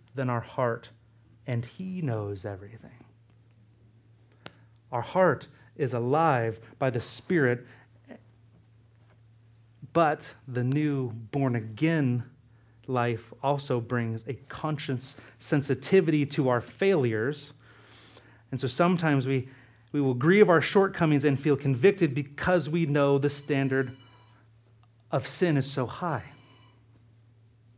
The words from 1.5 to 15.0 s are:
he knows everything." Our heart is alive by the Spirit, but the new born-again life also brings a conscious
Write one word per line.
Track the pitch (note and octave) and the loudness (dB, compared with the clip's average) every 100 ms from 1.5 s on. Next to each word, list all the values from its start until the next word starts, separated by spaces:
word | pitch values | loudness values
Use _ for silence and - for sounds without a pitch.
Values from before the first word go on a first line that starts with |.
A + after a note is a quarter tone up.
| A#2+ A#2 | -6 -6
he | - F#3 F#3 | -10 -10 -6
knows | D3 A2 G2+ G2+ G#2+ | -4 -4 -6 -8 -10
everything." | F#2+ G2+ A2+ - - - _ _ _ _ _ _ _ _ _ _ _ _ _ - - _ _ _ | -12 -14 -20 -20 -20 -20 _ _ _ _ _ _ _ _ _ _ _ _ _ -20 -20 _ _ _
Our | B2 | -6
heart | - F#3 F3+ C3 - - - - | -2 2 4 2 -4 -20 -20 -6
is | C3 | -4
alive | A#2+ B2 D3+ E3 B2+ A2+ G#2 - - | -2 0 2 2 2 0 -6 -14 -4
by | C3+ | -2
the | B2 | -2
Spirit, | - - - F3 B2+ A#2+ - - _ _ - - _ _ _ _ _ _ _ _ _ _ _ _ _ _ _ _ C#3+ | -6 -8 -2 2 2 0 -6 -20 _ _ -20 -20 _ _ _ _ _ _ _ _ _ _ _ _ _ _ _ _ -4
but | E3 D#3 D#3+ - - - | 2 2 2 -6 -16 -8
the | A#2+ B2 | -4 -2
new | D3 D3+ C#3 B2+ | 0 0 -2 -4
born-again | A2 A2 C#3+ C3+ A#2+ A2 G#2+ D#3 D#3+ C3 A#2+ - - _ _ _ _ - | -8 -6 -2 0 -2 -4 -2 0 2 2 0 -4 -14 _ _ _ _ -6
life | B2+ A#2+ A2+ - - | -2 -2 -4 -10 -4
also | C#3 C#3+ C#3 B2 | -2 -2 -2 -2
brings | A#2 B2 A2+ A2 - | -2 -4 -2 -6 -8
a | A#2+ - | -12 -14
conscious | - D#3 D3+ - B2+ | -8 -6 -6 -4 -6